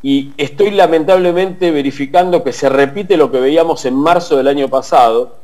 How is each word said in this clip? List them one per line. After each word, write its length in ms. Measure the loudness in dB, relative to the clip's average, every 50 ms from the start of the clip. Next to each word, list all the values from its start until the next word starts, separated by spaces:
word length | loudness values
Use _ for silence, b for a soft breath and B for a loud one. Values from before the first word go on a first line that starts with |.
| -2
Y 280 | 0 -2 -2 -2 -6 -8
estoy 360 | -8 -8 -8 0 0 0 0
lamentablemente 1000 | 4 2 2 2 2 0 2 2 2 2 2 0 0 0 -2 -2 -4 -2 -2 -2
verificando 720 | 0 0 -2 -4 -4 -6 -8 0 0 0 2 2 0 0 0
que 80 | -2
se 160 | -6 -2 -2
repite 480 | 0 2 2 0 0 -2 -8 -2 0 2
lo 160 | 2 2 2
que 80 | 0 0
veíamos 460 | 0 2 2 2 2 0 -2 -2 -4
en 80 | -4 -2
marzo 400 | 0 0 2 0 0 0 0 -2
del 140 | 0 2 0
año 180 | 0 0 -2
pasado 720 | -2 -2 -4 -2 0 2 4 4 4 2 0 -4 -4 -12 -20